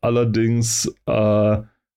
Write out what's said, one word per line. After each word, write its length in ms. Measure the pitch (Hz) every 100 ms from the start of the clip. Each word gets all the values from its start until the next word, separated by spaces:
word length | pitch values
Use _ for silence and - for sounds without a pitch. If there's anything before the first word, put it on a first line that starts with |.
allerdings, 920 | 120 120 117 110 113 117 117 - - - -
äh, 520 | 110 107 107 107 107 110 _ _